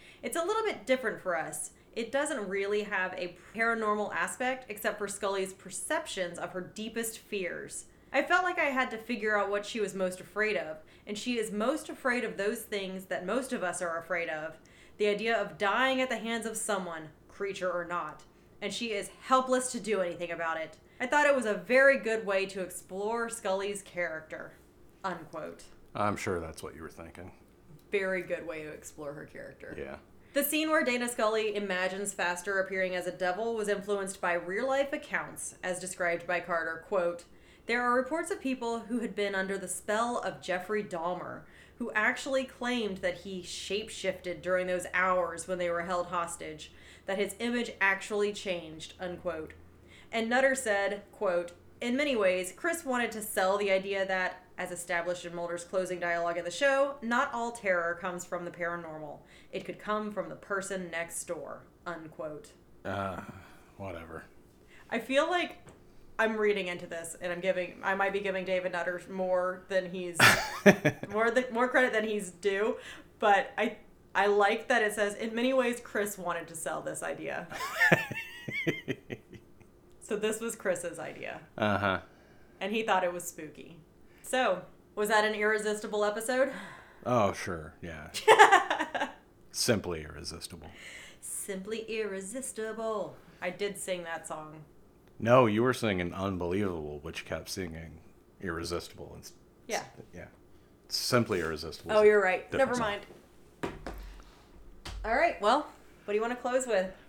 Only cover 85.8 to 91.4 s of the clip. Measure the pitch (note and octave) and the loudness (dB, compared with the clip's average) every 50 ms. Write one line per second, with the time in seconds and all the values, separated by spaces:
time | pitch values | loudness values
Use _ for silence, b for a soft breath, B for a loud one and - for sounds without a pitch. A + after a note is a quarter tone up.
85.8 | A#3 G3+ G#3 G#3 G#3 G#3 G#3 A3+ A3 - B3+ B3+ C#4 C4 B B B B B B | -2 -2 0 2 2 2 0 0 -2 0 2 2 2 2 B B B B B B
86.8 | B B B B - - B2+ A#2+ G#2 F#2+ F2 - - G2+ F2+ D#2+ D#2 D#2 - - | B B B B 0 2 4 6 6 4 2 0 -4 -6 -6 -6 -8 -10 -12 -12
87.8 | - E2+ D#2+ D2+ D2+ - - - - A4 A4+ G#4 G4+ - G4 F4+ - - - - | -12 -10 -10 -10 -12 -10 -10 2 6 8 10 10 10 10 10 8 6 2 -2 -2
88.8 | D4+ - - C#4 D4 - - - - - - - - - - - - - A2+ F#2+ | -4 -4 -4 -4 -4 -4 -6 -12 -20 -20 -20 -20 -20 -10 -6 0 2 4 4 4
89.8 | - F2+ E2+ D#2 D#2 D2+ D2+ D2+ D#2 D#2+ E2 E2 - - - E2 D#2 - B B | 2 -2 -4 -4 -6 -8 -12 -10 -10 -10 -10 -10 -12 -12 -14 -14 -16 -16 B B
90.8 | B B B B B B B B - - - - | B B B B B B B B -12 -10 -8 -8